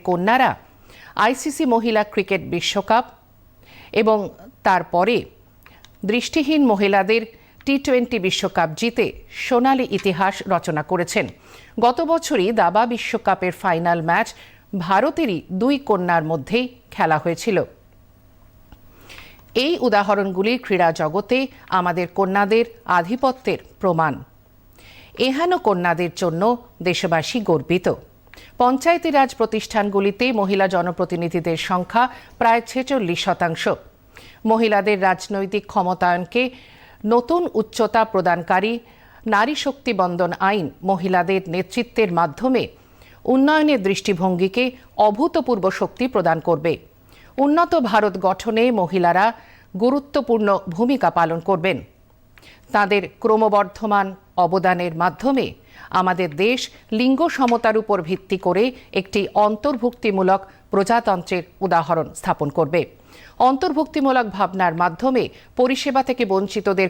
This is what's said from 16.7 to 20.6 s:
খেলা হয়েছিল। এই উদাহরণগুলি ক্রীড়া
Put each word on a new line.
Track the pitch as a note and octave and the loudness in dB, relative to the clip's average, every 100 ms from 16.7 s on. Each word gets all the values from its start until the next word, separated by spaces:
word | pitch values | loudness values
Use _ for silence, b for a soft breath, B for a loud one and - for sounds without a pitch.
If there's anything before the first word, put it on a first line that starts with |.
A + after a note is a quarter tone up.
| - - | -8 -14
খেলা | - E3 D#3 | -2 0 2
হয়েছিল। | E3+ E3 - F3+ - - _ - _ _ _ _ - _ - - - B B B B B B A3+ | 0 -4 0 0 -2 -8 _ -20 _ _ _ _ -20 _ -20 -20 -20 B B B B B B -2
এই | C#4 F4 | 0 0
উদাহরণগুলি | B3 G#3 G3 G3+ G3 F3+ G#3 | 2 2 2 0 0 -2 -2
ক্রীড়া | B3 | -2